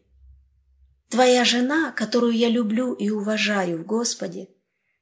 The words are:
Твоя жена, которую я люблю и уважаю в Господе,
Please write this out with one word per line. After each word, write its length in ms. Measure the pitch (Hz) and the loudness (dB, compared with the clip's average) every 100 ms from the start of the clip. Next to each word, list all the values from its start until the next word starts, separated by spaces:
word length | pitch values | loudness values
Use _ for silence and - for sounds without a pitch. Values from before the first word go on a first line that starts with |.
| _ _ - - _ _ _ _ _ _ - | _ _ -20 -20 _ _ _ _ _ _ -2
Твоя 360 | 226 254 247 226 | 4 4 4 4
жена, 460 | 240 254 311 277 | 2 0 0 -2
которую 400 | - 220 240 240 | -4 -2 0 2
я 140 | 233 233 | 2 2
люблю 460 | 240 208 220 247 | 2 0 -2 -2
и 160 | - 202 | -2 -2
уважаю 680 | 214 202 214 208 202 180 165 | -2 -2 -2 0 0 -2 -4
в 80 | 185 | -4
Господе, 600 | 226 233 - 190 175 190 _ _ _ _ _ | -2 -2 -4 -8 -10 -16 _ _ _ _ _